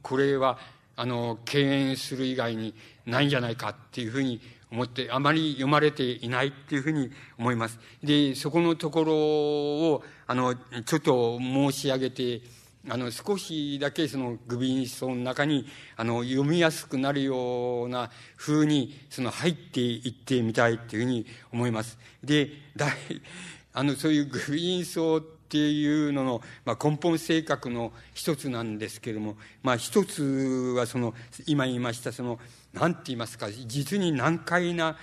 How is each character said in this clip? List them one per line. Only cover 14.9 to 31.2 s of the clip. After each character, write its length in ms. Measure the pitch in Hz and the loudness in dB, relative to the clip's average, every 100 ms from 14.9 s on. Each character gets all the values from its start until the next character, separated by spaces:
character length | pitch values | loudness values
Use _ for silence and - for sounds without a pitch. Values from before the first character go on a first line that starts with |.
| - 131 | -4 -4
の 60 | 123 | -2
中 300 | 127 131 147 | -2 0 2
に、 200 | 143 110 - - - | 2 -2 -12 -12 -4
あ 80 | |
の、 180 | 117 117 | -2 0
読 220 | 123 131 | 0 2
み 160 | 143 170 | 4 4
や 100 | 160 | 4
す 160 | 147 - | 2 -4
く 120 | 135 | -2
な 140 | 139 | 0
る 100 | 143 | 0
よ 600 | 135 127 123 123 123 120 | 0 0 -2 -2 -2 -2
う 40 | 120 | -2
な 220 | 123 117 - - - | -4 -6 -10 -20 -8
風 300 | - 151 151 | 0 4 4
に、 280 | 147 117 - - | 4 0 -6 -12
そ 140 | - | -6
の、 80 | 117 | -4
入 200 | - 165 | 0 0
っ 40 | |
て 260 | 156 - 131 | -2 -4 -2
い 300 | 120 117 123 | 0 -2 -6
っ 20 | |
て 300 | - - 127 | -8 0 2
み 100 | 113 | 2
た 160 | 127 117 | 4 4
い 60 | |
っ 20 | 113 | 2
て 180 | - 107 | -4 -2
い 60 | |
う 20 | |
ふ 40 | 123 | 0
う 20 | |
に 160 | 120 - - - | 0 -4 -12 -8
思 160 | 120 123 | -2 -2
い 40 | |
ま 120 | 110 | -2
す。 160 | 113 - - - | -4 -12 -20 -8
で、 280 | 131 147 139 - - - | 0 2 2 -4 -10 -4
だ 120 | 147 | -2
い-、 40 | - - - - - - - _ | -2 -8 -12 -14 -16 -16 -18 _
あ 100 | 123 | -2
の、 120 | 143 | 0
そ 160 | 135 160 | 2 2
う 20 | |
い 80 | 151 | 2
う 60 | 143 | 2
愚 120 | 120 147 | -4 -2
民 260 | 147 175 180 | -2 0 0
思 80 | |
想 320 | 175 170 160 160 | -2 0 2 2
っ 40 | |
て 340 | 156 - - 151 | 0 -16 -2 2
い 520 | 151 151 147 151 147 | 2 2 2 2 2
う 40 | |
の 120 | 143 | 0
の、 180 | 131 117 - - 123 | 0 -2 -6 -8 -4
ま 100 | 120 | 0
あ、 60 | |
根 140 | 151 147 | 2 2
本 200 | 175 160 | 2 2
性 240 | - 160 | 2 0
格 280 | 156 139 127 | 0 -2 -2
の 200 | 120 113 - - | -4 -6 -10 -18
一 240 | - - 143 | -6 -2 -2
つ 140 | 139 | -2
な 120 | 117 | -4
ん 140 | 113 107 | -4 -4
で 100 | 104 | -6
す 100 | - | -8
け 100 | 123 | -6
れ 40 | |
ど 60 | 107 | -4
も、 160 | 107 104 - - | -6 -8 -16 -4
ま 100 | 131 | 0
あ、 40 | 120 | 0
一 280 | - 208 | 2 2
つ 180 | 185 - 139 135 135 127 127 123 | 2 0 0 0 0 0 0 0
は 80 | |
そ 140 | 120 127 | 0 0
の、 160 | 113 - | -2 -4